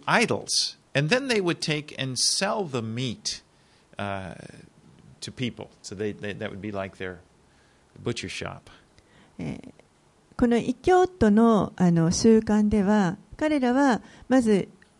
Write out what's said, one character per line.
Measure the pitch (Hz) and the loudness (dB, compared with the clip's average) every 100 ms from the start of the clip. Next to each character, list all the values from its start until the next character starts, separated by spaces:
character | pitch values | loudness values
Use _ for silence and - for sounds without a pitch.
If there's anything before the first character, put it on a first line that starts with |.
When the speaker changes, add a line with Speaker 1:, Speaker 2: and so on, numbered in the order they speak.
| - | 0
Speaker 1:
idols, | 180 214 107 - - - - _ | 0 2 -2 -4 -4 -4 -8 _
and | 139 151 | -4 0
then | 254 269 | 0 0
they | 226 | -2
would | 180 151 | 0 -2
take | - 151 147 - | -4 -4 -6 -10
and | 131 127 | -8 -2
sell | - - 196 226 | -2 -2 -2 -4
the | 180 127 | -4 -6
meat, | 110 113 131 104 - - _ _ _ _ _ - | -6 -6 -6 -6 -10 -10 _ _ _ _ _ -10
uh, | 101 98 92 - - - - _ _ - - - | -8 -8 -10 -14 -18 -20 -20 _ _ -20 -20 -16
to | - | -14
people. | - 123 - - _ | -8 -8 -8 -16 _
So | - 95 | -16 -8
they, | 104 | -8
they, | 98 104 | -6 -10
that | 92 107 | -8 -10
would | 101 | -10
be | 104 | -10
like | 98 95 - | -8 -10 -10
their | 92 87 - _ _ _ _ _ _ - | -12 -12 -18 _ _ _ _ _ _ -12
butcher | 101 117 - | -8 -6 -8
shop. | - 92 92 - - _ _ _ _ _ - | -10 -10 -12 -18 -20 _ _ _ _ _ -12
Speaker 2:
え | 80 65 | -10 -10
ー、 | - - _ _ _ _ _ - | -14 -20 _ _ _ _ _ -2
こ | 240 | 2
の | 233 | 2
異 | - | 0
教 | 254 - 359 359 | -4 4 4 4
徒 | - 220 | 4 4
の、 | 208 233 214 - - | 6 6 4 0 0
あ | 180 | 2
の、 | 170 165 | 4 2
習 | 185 226 220 | 2 6 6
慣 | 220 208 214 | 4 2 2
で | 214 | 2
は、 | 190 214 185 - - - | 2 2 2 -2 -12 -4
彼 | 311 302 | -2 0
ら | 254 | 2
は | 254 285 226 - - - | 2 2 2 -4 -14 0
ま | 254 | 2
ず、 | 233 202 - - _ _ | 4 2 0 -10 _ _